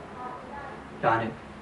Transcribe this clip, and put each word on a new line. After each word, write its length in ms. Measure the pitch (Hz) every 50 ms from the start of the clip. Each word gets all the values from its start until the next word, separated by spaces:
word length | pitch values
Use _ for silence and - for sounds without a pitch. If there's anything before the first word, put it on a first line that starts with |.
| - - - - - - - - - - - - - - - - - - - - -
Yani 200 | 104 101 - - 107 - - - - - -